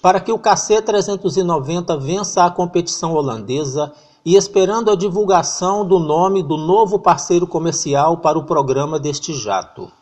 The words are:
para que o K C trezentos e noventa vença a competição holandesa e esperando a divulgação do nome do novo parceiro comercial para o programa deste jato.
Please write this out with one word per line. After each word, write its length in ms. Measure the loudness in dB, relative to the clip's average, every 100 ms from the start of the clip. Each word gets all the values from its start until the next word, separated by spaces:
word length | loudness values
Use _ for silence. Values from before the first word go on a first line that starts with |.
para 180 | 4 2
que 120 | 0
o 60 | -2
K 180 | 2 0
C 260 | 2 0
trezentos 540 | 2 -2 -2 -4 -2 -2
e 60 |
noventa 540 | -2 -2 -2 -6 -2 -4
vença 480 | -2 -4 -2 2
a 60 | 2
competição 640 | 2 -2 -2 -4 -6 -2
holandesa 800 | 0 -2 -4 -4 -4 -4 -4 -6 -8 _ _
e 120 | 4 4
esperando 540 | 4 2 2 0 0
a 60 | 0
divulgação 920 | 0 -2 2 2 2 -4 -2 -2 2
do 120 | 2
nome 440 | 2 2 2 0
do 140 | -2 -2
novo 420 | 2 2 4 2
parceiro 480 | 2 0 2 0 2
comercial 720 | -2 -2 -4 -2 2 2 2
para 200 | 0 0
o 60 |
programa 540 | 0 0 0 0 -2 -4
deste 340 | -4 -6 -8
jato. 560 | -8 -4 -6 -6 -16 -18 _